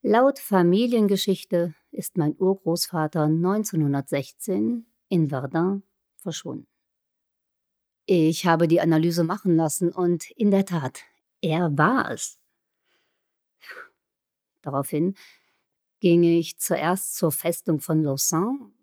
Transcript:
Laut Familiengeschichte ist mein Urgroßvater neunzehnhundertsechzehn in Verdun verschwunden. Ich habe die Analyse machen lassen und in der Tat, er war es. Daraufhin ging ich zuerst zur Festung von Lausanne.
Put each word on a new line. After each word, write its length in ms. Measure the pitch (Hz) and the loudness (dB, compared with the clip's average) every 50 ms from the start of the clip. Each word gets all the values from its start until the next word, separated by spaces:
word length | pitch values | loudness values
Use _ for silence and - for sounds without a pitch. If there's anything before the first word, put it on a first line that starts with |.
Laut 380 | - 220 208 226 254 277 277 - | 0 2 2 4 4 4 2 -2
Familiengeschichte 1300 | - - 208 190 175 175 175 202 240 240 240 233 208 202 202 190 - - 190 - - _ - 175 170 175 156 _ _ _ | -6 0 2 4 4 4 4 4 2 2 2 2 2 2 2 0 0 -2 -2 -2 -4 _ -2 -2 -2 -2 -6 _ _ _
ist 260 | - - - - _ 185 | -12 -12 -12 -8 _ -2
mein 180 | 151 147 151 _ | -2 -2 -2 _
Urgroßvater 880 | 190 185 196 196 _ 170 165 175 - - - 165 156 151 - 170 151 151 | 0 0 0 0 _ -4 -2 -2 -4 -4 -4 -4 -4 -2 0 0 0 2
neunzehnhundertsechzehn 1600 | 160 165 170 180 196 214 214 - - 165 151 143 139 139 139 - - 139 135 - - _ - - 185 196 214 226 240 233 226 _ _ _ _ _ | 2 2 0 0 0 -2 -4 -2 -2 0 0 0 0 -2 -2 -2 -4 -4 -4 -6 -14 _ -6 -4 -2 -2 0 -2 -2 -4 -8 _ _ _ _ _
in 220 | 202 175 160 139 | 0 2 2 2
Verdun 540 | 143 131 135 139 143 160 170 185 196 196 - _ _ _ _ _ _ _ | 0 -4 -6 -4 -2 0 0 0 -2 -4 -8 _ _ _ _ _ _ _
verschwunden. 500 | - - 160 - - - 127 - - _ _ _ _ _ _ _ _ _ _ _ _ _ _ _ _ _ _ _ _ _ _ _ _ _ _ _ _ | -12 -12 -12 -10 -10 -10 -12 -12 -14 _ _ _ _ _ _ _ _ _ _ _ _ _ _ _ _ _ _ _ _ _ _ _ _ _ _ _ _
Ich 400 | - 202 175 156 156 165 - - | 0 2 4 4 2 0 0 0
habe 220 | 180 165 160 170 160 | 0 2 2 4 2
die 140 | 165 165 | 4 2
Analyse 420 | - 165 165 156 160 175 165 170 170 | 4 4 2 2 2 0 0 0 0
machen 320 | 160 180 208 - 190 170 | -2 -2 -4 0 2 2
lassen 360 | 160 165 156 - - 190 170 | 2 2 0 -2 -2 -2 -2
und 400 | - - 180 175 175 160 - - | -2 0 0 0 0 -2 -4 -12
in 200 | - - 233 208 | -6 -2 0 2
der 140 | 202 196 196 | 2 2 0
Tat, 380 | 196 180 165 139 131 - - - _ _ _ _ _ _ _ | 0 -2 -4 -4 -6 -10 -12 -20 _ _ _ _ _ _ _
er 380 | - 160 156 165 180 165 143 139 | -4 -2 0 0 0 0 2 2
war 340 | 151 180 254 269 - - | 2 2 2 0 -2 -4
es. 280 | 123 - - - - _ _ _ _ _ _ _ _ _ _ _ _ _ _ _ _ _ _ _ _ _ _ _ _ _ _ - - - - _ _ _ _ _ _ _ _ _ _ _ _ _ _ _ | -6 -8 -10 -12 -14 _ _ _ _ _ _ _ _ _ _ _ _ _ _ _ _ _ _ _ _ _ _ _ _ _ _ -20 -20 -20 -20 _ _ _ _ _ _ _ _ _ _ _ _ _ _ _
Daraufhin 540 | _ 147 139 139 139 - - 147 165 185 196 _ - - _ _ _ _ _ _ _ _ _ _ _ _ _ _ | _ -6 -4 -4 -4 -2 -2 -2 -2 -2 -2 _ -16 -20 _ _ _ _ _ _ _ _ _ _ _ _ _ _
ging 240 | - 185 170 170 175 | 2 4 6 6 6
ich 340 | 170 170 170 160 - - - | 4 4 2 0 -2 -8 -10
zuerst 580 | - - 175 - - 165 180 190 - - - | -4 -4 -4 -2 0 -2 -2 -2 -4 -8 -6
zur 160 | - - 165 | -2 -2 -2
Festung 480 | 143 - - 170 170 - - - 160 147 | -2 0 -2 -4 -4 -4 -2 -2 -2 -2
von 240 | - - 160 156 156 | -2 -2 0 0 0
Lausanne. 680 | 147 135 135 - - - 160 185 226 269 285 247 208 _ _ | 0 -2 -2 -2 -2 0 -2 -2 -2 -4 -6 -10 -16 _ _